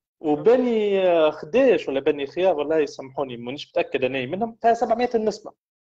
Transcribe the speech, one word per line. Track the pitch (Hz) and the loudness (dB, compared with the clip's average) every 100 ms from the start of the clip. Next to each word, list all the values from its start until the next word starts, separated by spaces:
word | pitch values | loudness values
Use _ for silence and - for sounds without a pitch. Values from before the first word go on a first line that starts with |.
| _ _ | _ _
وبني | 151 147 202 254 247 220 208 196 185 170 151 | -2 2 4 4 2 0 0 2 2 4 2
خديش | 151 156 247 262 165 - | 0 -2 2 4 2 0
ولا | 135 | -2
بني | 147 143 135 | 0 -2 -4
خيار، | 175 185 151 | 0 0 0
والله | 147 160 | 0 0
يسامحوني | 143 - 131 131 135 117 | 0 -6 -12 -8 -8 -8
مانيش | 120 147 - | -10 -10 -6
متأكد | 175 170 131 | -4 -2 -2
أنا | 127 135 | -2 -2
منهم، | 127 185 226 - | -6 -6 -6 0
فيها | 233 | 0
سبعمية | 226 233 226 240 | 2 0 0 0
نسمة. | 226 214 - - _ _ _ _ | 0 -2 -6 -16 _ _ _ _